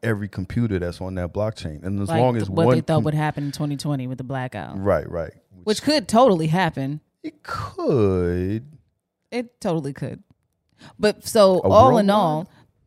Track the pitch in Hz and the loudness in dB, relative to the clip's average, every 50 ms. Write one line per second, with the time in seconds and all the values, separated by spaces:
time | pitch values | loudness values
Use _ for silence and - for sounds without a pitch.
0 | - 117 113 101 104 101 - - 95 - - 120 120 113 101 90 85 87 87 - | -4 -4 -4 -4 -6 -8 -8 -8 -10 -6 -2 -2 -2 0 0 -2 -2 -4 -6 -8
1 | 95 92 95 92 90 85 - 101 104 110 110 - - 85 78 73 71 92 101 98 | -10 -8 -6 -6 -6 -6 -4 -4 -4 -4 -6 -8 -12 -12 -12 -10 -8 -6 -6 -6
2 | 101 - - 110 123 127 120 117 104 98 95 - - 120 131 160 160 - 160 156 | -4 -2 0 2 2 2 2 0 -2 -2 -2 0 2 2 2 2 0 0 0 0
3 | 156 151 147 151 151 151 151 - 143 143 139 - 151 147 143 135 - 156 147 135 | 0 0 -2 -2 -2 -2 -4 -4 -6 -8 -6 -6 -6 -6 -6 -6 -4 -4 -4 -4
4 | 127 123 131 127 135 123 135 131 127 127 - 104 78 58 65 98 95 101 92 78 | -6 -8 -10 -10 -10 -8 -8 -8 -8 -8 -8 -10 -12 -10 -10 -6 0 0 0 0
5 | 76 78 82 85 80 82 - - _ _ _ - - 214 214 - - 277 302 302 | 0 -4 -6 -8 -8 -8 -12 -18 _ _ _ -12 -4 -4 -4 -2 0 0 0 0
6 | 202 - - 220 254 254 190 165 160 160 156 185 185 160 - - 135 135 147 151 | 0 2 4 4 6 6 4 2 2 0 0 0 0 0 -2 -4 -6 -6 -6 -8
7 | - _ _ _ _ 311 - _ _ - - - - - - - 349 294 170 127 | -10 _ _ _ _ -14 -14 _ _ -12 -10 -10 -10 -10 -8 -4 -2 0 2 2
8 | 107 98 95 92 90 87 87 90 90 92 104 113 120 147 - - _ _ _ _ | 4 2 2 2 0 0 0 -2 -2 -2 -4 -6 -6 -10 -20 -20 _ _ _ _
9 | _ _ _ _ _ _ - 240 247 240 _ _ - 214 170 165 139 139 143 - | _ _ _ _ _ _ -8 -8 -8 -8 _ _ -6 -4 -4 -2 -4 -6 -10 -8
10 | - 127 - - - _ _ _ _ _ _ _ _ _ _ _ - - - _ | -10 -10 -10 -14 -20 _ _ _ _ _ _ _ _ _ _ _ -20 -20 -10 _
11 | - 208 202 - - - - 233 202 190 185 175 - 95 - 208 240 262 254 226 | 0 0 0 0 -8 -2 4 6 6 6 6 4 4 6 8 8 8 8 6 4
12 | 202 196 202 214 196 165 151 156 - - _ _ _ _ _ _ _ | 4 4 4 4 2 2 0 -2 -6 -10 _ _ _ _ _ _ _